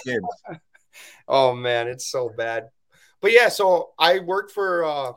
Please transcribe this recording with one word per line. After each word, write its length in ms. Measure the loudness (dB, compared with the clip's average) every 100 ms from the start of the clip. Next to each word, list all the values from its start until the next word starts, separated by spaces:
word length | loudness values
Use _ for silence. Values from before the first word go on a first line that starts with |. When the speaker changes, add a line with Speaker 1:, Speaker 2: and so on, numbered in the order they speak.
| -4
Speaker 1:
Yeah. 80 |
Speaker 2:
games. 460 | -6 -6 -14 -16 -18 _
Speaker 1:
<laughs> 640 | _ _ -20 -20 -20 -2
Oh, 260 | 2 2
man, 340 | 0 -2 -2 -2
it's 240 | -8 -8
so 180 | -6 -6
bad. 400 | -6 -6 -6 -10 _ _ _ _ _
But, 120 | 4
yeah, 180 | 6 4
so 440 | 2 2 2 0 0
I 220 | 2 2
worked 320 | 0 -6 -6
for, 340 | -6 -2 -2 -2
uh, 280 | -4 -8